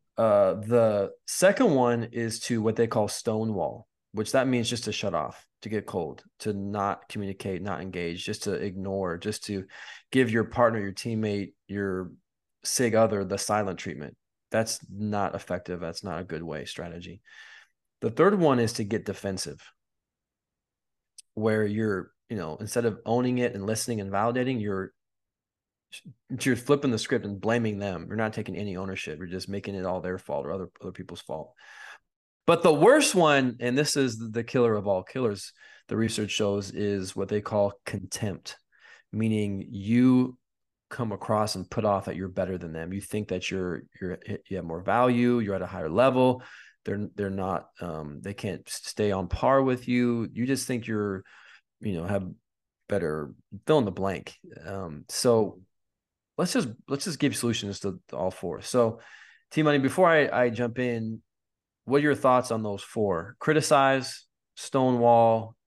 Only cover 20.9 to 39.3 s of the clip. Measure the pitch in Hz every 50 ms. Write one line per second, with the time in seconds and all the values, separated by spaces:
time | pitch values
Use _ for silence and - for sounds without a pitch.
20.9 | _ _ _ _ _ - _ _ - 107 107 110 107 107 107 104 104 110 110 107
21.9 | 98 90 - - _ _ _ - 117 98 80 78 78 - 107 104 - 120 117 113
22.9 | 95 - - 110 117 123 127 127 123 123 123 117 98 98 98 107 110 - - 123
23.9 | 117 107 98 95 98 98 110 120 127 127 123 135 131 113 104 104 98 95 95 -
24.9 | _ _ _ _ _ _ _ _ _ _ _ _ _ _ _ _ _ _ _ -
25.9 | - - - 156 - _ _ - 131 123 - 135 120 120 - - 147 143 151 131
26.9 | 113 107 - - 131 110 98 101 101 95 92 110 117 120 113 107 104 98 101 98
27.9 | 90 82 85 87 101 110 110 110 - 117 104 101 85 85 104 101 90 92 95 95
28.9 | 92 - - 80 76 76 92 85 90 92 - 95 98 101 - 104 98 92 92 90
29.9 | 92 90 90 92 92 92 - - 71 73 - 73 90 95 90 - _ - - 92
30.9 | - - 90 - 87 - - - 71 78 - - _ _ - - - - - -
31.9 | - - _ _ _ _ _ _ _ _ - - 170 170 - 175 151 139 165 233
32.9 | 285 311 - - - 180 165 151 143 139 131 123 117 - 120 123 123 143 151 -
33.9 | - 143 135 123 110 110 117 110 107 117 113 - - 127 120 113 107 104 95 104
34.9 | 95 92 95 - - 131 127 107 101 95 - - _ _ - - - - _ -
35.9 | 107 107 113 110 - 110 107 98 - - 107 101 101 101 98 98 - 92 104 101
36.9 | 101 98 92 95 - 101 98 - 104 104 - - 110 104 101 101 - _ - -
37.9 | - 98 92 92 - - 113 101 85 - - - - _ _ _ _ _ _ -
38.9 | - - _ - - 107 113 110